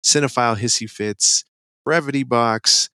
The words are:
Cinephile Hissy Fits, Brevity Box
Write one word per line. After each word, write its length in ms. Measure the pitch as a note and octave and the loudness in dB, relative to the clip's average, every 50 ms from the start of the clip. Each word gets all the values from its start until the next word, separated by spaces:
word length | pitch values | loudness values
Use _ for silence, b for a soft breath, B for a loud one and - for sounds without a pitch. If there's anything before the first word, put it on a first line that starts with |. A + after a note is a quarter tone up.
| - | 2
Cinephile 540 | - - D3 D3 B2+ - B2+ A#2+ A#2 A2+ | 2 2 2 0 0 0 0 0 0 0
Hissy 320 | G2+ A#2 A#2 - - A2+ A2 | 0 -2 -2 -2 -4 -6 -10
Fits, 540 | - - G#2 G#2+ G#2 _ - - - - - _ _ _ _ _ _ _ _ | -8 -6 -6 -6 -4 _ 0 0 0 0 -4 _ _ _ _ _ _ _ _
Brevity 380 | - D#3+ E3+ D3 C#3 C#3 C#3 C3+ | 0 0 0 0 0 -2 -2 -2
Box 680 | B2 B2 A#2+ A#2 A#2 A2 A2 - - - - - - _ | 0 0 2 2 2 0 0 0 0 0 0 0 -4 _